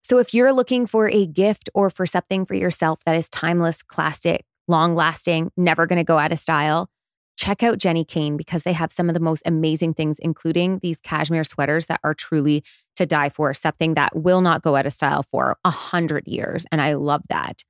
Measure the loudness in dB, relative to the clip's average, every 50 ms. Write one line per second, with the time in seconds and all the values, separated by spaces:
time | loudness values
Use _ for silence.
0 | 0 4 4 4 4 2 2 4 4 4 4 2 2 0 0 0 0 0 2 2
1 | 2 4 2 2 0 0 0 0 2 2 0 -2 -6 -6 -2 0 0 0 0 -2
2 | -6 -2 -2 -2 -2 _ -4 -4 -2 -4 -4 -2 -2 -2 -2 0 0 0 0 0
3 | 0 0 0 0 0 -4 -6 -4 -2 0 2 2 2 0 -2 -4 -10 _ -6 -2
4 | -2 -2 -2 -2 -2 -2 -2 -2 -6 _ _ _ _ 0 2 2 2 2 2 2
5 | 2 0 0 -2 -2 -2 -2 -2 -2 -4 _ 0 2 2 4 2 2 2 2 0
6 | 2 2 2 2 2 0 -2 -4 -2 0 0 0 2 2 0 0 -2 -6 _ _
7 | _ _ _ _ _ _ _ -6 -2 -2 0 2 2 0 0 2 0 0 0 0
8 | -2 _ -4 -4 -2 -2 -4 -6 -6 -4 -6 -4 -2 -2 -2 -2 -2 -4 -2 -2
9 | 0 0 0 0 0 0 -2 -2 -2 -2 0 2 2 0 0 0 0 -2 -2 -2
10 | -2 -2 -2 -2 -2 -4 -4 -2 _ -2 0 0 0 0 -2 -2 -4 -6 -6 -6
11 | _ -6 -4 -2 -2 0 0 -2 -2 -4 -2 -4 -2 0 0 -2 -2 -4 -6 -4
12 | -2 -4 -4 -4 -4 -2 -2 0 2 2 2 0 -2 -6 -20 _ _ _ _ -4
13 | 0 2 2 2 2 0 -2 0 -2 -2 -2 0 -2 -2 0 _ 0 0 2 2
14 | 2 2 0 0 2 4 4 4 4 4 2 2 2 2 2 2 2 0 -2 0
15 | 0 0 0 0 -2 _ -2 -2 0 0 -2 _ _ -2 -2 -2 -8 -4 -2 -2
16 | -2 0 -2 -4 -4 -6 -8 -6 -6 -6 -6 -8 -6 -4 -2 0 0 0 0 0
17 | 0 0 -2 -2 -2 -4 -6 -6 -6 -6 -10 -14 -18